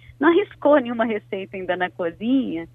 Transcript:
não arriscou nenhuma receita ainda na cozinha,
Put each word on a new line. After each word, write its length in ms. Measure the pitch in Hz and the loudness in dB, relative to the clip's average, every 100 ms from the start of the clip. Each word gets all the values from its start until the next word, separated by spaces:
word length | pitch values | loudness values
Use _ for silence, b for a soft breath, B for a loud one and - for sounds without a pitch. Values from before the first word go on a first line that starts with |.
| B - | B 0
não 100 | 302 | 2
arriscou 460 | 339 415 - 294 294 | 2 0 0 4 4
nenhuma 240 | 240 240 | 2 -4
receita 520 | 226 214 - 196 190 196 | -2 -4 -6 -10 -8 -10
ainda 200 | 180 180 | -4 -2
na 120 | 180 | -4
cozinha, 760 | - 170 170 220 269 214 165 165 | -4 -8 -4 -2 0 0 -6 -10